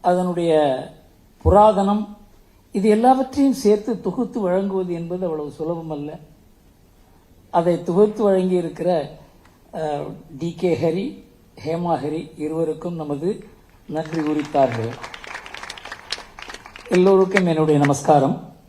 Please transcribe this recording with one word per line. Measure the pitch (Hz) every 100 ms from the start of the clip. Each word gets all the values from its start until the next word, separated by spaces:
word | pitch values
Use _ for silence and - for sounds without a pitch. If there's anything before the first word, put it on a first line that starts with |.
அதனுடைய | 180 180 180 175 170 156 147 131 - - _ _ _ _
புராதனம், | - 190 214 196 196 208 214 - - _ _ _ _
இது | 208 208
எல்லாவற்றையும் | 214 247 262 262 - 277
சேர்த்து | 220 202 208 208 208
தொகுத்து | - 180 220 240
வழங்குவது | 190 185 196 190 185
என்பது | 170 170 180
அவ்வளவு | 185 156 147 123
சுலபமல்ல. | 160 170 160 151 147 170 - - _ _ _ _ _ _ _ _ _ _ _
அதை | 175 170 170
தொகுத்து | 175 175 214 208 208
வழங்கியிருக்கிற, | 190 185 180 165 151 170 175 143 - - _ _ _ _
அ, | - 156 147 151 - - 139
டி | 170
கே | 170 180
ஹரி, | 160 165 170 247 311 - _ _ - 147
ஹேமா | 165 175 151
ஹரி | 143 156 - -
இருவருக்கும் | 151 160 160 156 175
நமது | 170 151 143 170 214 - - _ _ -
நன்றி | 151 156 160
உரித்தார்கள். | 151 151 147 147 131 117 113 120 - - - - - - - - - - - - - - - - - - -
எல்லோருக்கும் | 180 185 190 190 202 180
என்னுடைய | 156 156 147
நமஸ்காரம். | 143 143 - 147 135 - - -